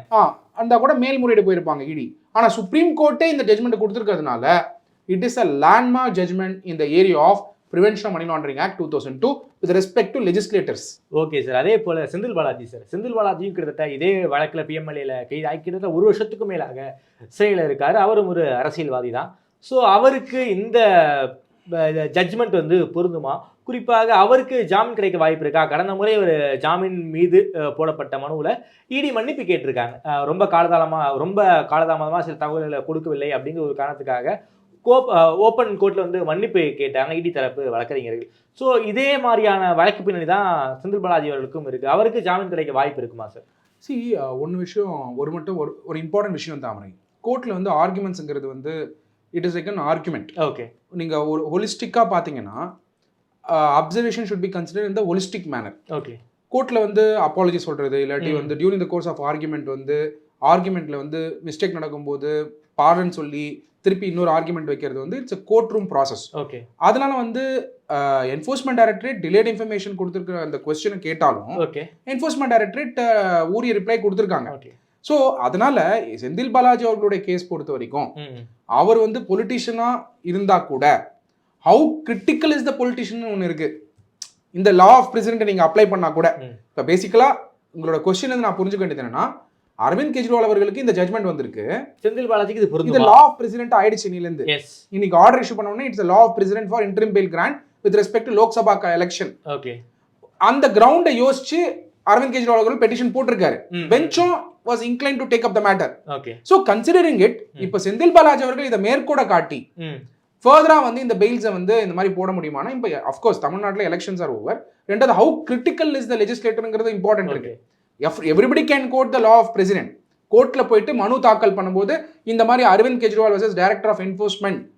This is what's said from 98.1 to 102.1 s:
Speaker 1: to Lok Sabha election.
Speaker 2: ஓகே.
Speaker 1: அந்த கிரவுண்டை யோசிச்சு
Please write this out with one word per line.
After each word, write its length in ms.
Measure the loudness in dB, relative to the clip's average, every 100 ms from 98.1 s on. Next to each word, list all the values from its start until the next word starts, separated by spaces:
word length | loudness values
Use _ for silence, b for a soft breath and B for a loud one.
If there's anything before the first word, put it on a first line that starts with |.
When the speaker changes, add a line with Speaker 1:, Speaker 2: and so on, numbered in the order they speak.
| -2 0
Speaker 1:
to 0 |
Lok 160 | 2 2 2
Sabha 260 | 2 2
election. 540 | 0 0 -2 -4 -10 -10
Speaker 2:
ஓகே. 300 | -10 -10 -10 -14 -18 _ _ _ _ 0
Speaker 1:
அந்த 320 | 2 4 4
கிரவுண்டை 400 | 6 6 6 4
யோசிச்சு 840 | 2 2 0 -2 -2 -2 -6 -14 _ 2